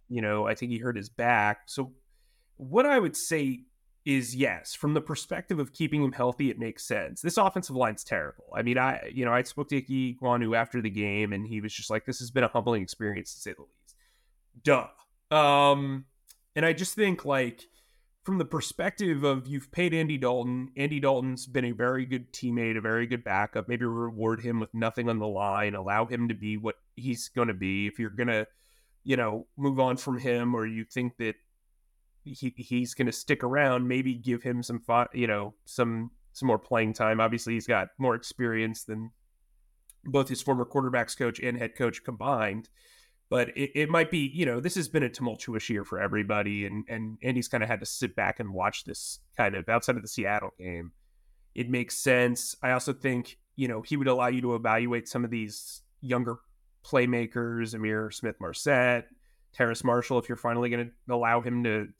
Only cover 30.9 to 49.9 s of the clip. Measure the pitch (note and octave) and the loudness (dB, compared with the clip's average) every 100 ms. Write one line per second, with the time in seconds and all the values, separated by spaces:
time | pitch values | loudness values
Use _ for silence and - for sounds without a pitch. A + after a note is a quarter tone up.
30.9 | B2+ B2 - A2+ - _ _ _ _ _ | -4 -4 -4 -4 -6 _ _ _ _ _
31.9 | _ _ _ D3 C3 C3 - - B2 A#2+ | _ _ _ -18 -8 -8 -6 -4 -2 -2
32.9 | - A#2+ - - C#3+ B2 C#3 C#3+ B2 B2 | 0 -2 0 0 0 2 2 4 2 2
33.9 | B2+ C3 A#2+ A#2+ A#2+ B2 B2 A#2+ A#2+ - | 0 0 -2 -2 -2 -2 -4 -4 -6 2
34.9 | A#2 A#2+ A#2+ A#2 G#2 G#2 - - - A#2+ | 2 2 0 0 0 -2 -10 -6 0 0
35.9 | A2+ A#2 - _ - C3 A2 - A#2 A2 | 0 -6 -12 _ -2 2 2 2 2 2
36.9 | A2 A2 A2 A2+ A#2 - A2+ - G#2+ F#2 | 2 2 4 2 2 -2 -2 2 2 0
37.9 | - C3 A#2 - - A#2+ A2+ A2+ A2 - | -2 0 0 -4 -4 0 0 -2 -4 -8
38.9 | A2 A2+ _ _ _ _ _ _ _ _ | -10 -10 _ _ _ _ _ _ _ _
39.9 | _ - C3+ C3 B2 - B2+ B2 C#3 B2+ | _ 0 2 2 0 0 0 2 0 2
40.9 | B2 A2 - B2 A#2 B2 A#2+ A#2 - A#2+ | 0 0 -2 -2 -2 -2 -2 -4 -2 -2
41.9 | A#2 - A#2 B2 B2+ G#2+ G#2 - _ _ | -2 -10 -6 -2 0 0 -2 -10 _ _
42.9 | - _ _ - B2 A#2+ - C#3 D3 D3+ | -20 _ _ -2 0 0 -2 -2 0 2
43.9 | E3 D#3+ E3+ C#3 D3+ D3 A#2+ E3 F3+ D3+ | 2 2 0 -2 0 0 0 -2 -2 0
44.9 | D#3+ B2+ - B2 A2 - A2 - G#2 - | 0 0 -2 -6 -6 -6 -4 -2 -4 -4
45.9 | F#2 G2 G#2 G2+ G#2 G2+ G#2 G2+ G#2 G#2 | -4 -2 0 0 0 0 -2 -4 -6 -8
46.9 | A2+ A2 A2 B2+ B2 A#2+ B2 A2 A2 G#2+ | -8 -8 -6 -2 -2 0 0 0 -2 -4
47.9 | - A#2+ G2+ G2 - G2+ F#2 G2 - - | -4 -4 -2 -2 -2 -6 -2 -2 -2 -10
48.9 | - - - _ - G#2 F#2+ F2 A#2 - | -12 -12 -12 _ 0 0 0 0 0 2